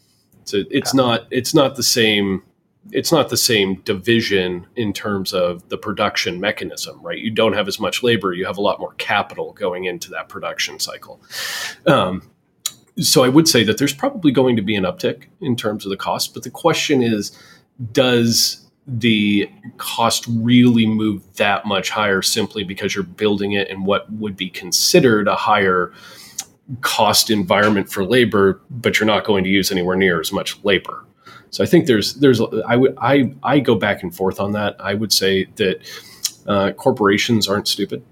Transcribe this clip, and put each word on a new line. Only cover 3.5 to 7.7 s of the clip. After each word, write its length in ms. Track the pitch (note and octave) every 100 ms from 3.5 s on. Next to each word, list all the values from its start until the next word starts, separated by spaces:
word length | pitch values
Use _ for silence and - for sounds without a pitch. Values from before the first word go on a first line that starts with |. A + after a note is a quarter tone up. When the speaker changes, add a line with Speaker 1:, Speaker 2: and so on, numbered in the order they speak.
| A2 G2 F#2
Speaker 1:
division 840 | - F#2+ G#2 A#2 G#2 G2+ F2+ F2+ F2+ -
in 160 | G#2+
terms 420 | G2 A2 G2+ F#2
of 340 | F#2+ F2+ F2 -
the 60 | G2
production 640 | A2 G2+ G#2 - G2+ F2+
mechanism, 600 | G2+ - F2+ D2 - C2+
right? 160 | E2 E2+
You 140 | A2+
don't 200 | A2 A2+
have 140 | G2+
as 140 | G2+